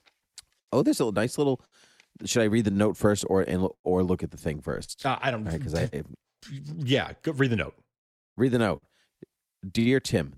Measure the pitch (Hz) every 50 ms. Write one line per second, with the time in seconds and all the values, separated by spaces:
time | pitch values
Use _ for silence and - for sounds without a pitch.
0 | _ _ _ _ _ _ _ - - _ _ _ _ _ - - 185 294 294 -
1 | 139 113 98 101 113 127 - - 147 139 131 - _ _ _ _ _ _ _ _
2 | _ _ - - - - - 120 110 107 107 120 107 104 98 98 107 107 85 -
3 | - 104 104 101 - - 95 95 90 - 90 90 92 - - _ - 90 90 90
4 | 92 87 92 - 85 - - - - 82 76 78 - 82 64 - - - - -
5 | - 131 127 - - 139 120 110 107 101 80 151 135 85 76 - 147 - - 73
6 | - - - - _ _ _ _ - - 143 135 143 147 156 170 143 120 135 120
7 | 82 76 - - - 160 156 131 139 127 117 98 69 67 - _ _ _ _ _
8 | _ _ _ _ _ _ _ 95 120 131 117 120 113 98 80 76 - _ _ _
9 | _ _ _ _ - - _ _ _ _ _ _ - 95 - 113 117 120 135 131
10 | - - 117 92 76 69 67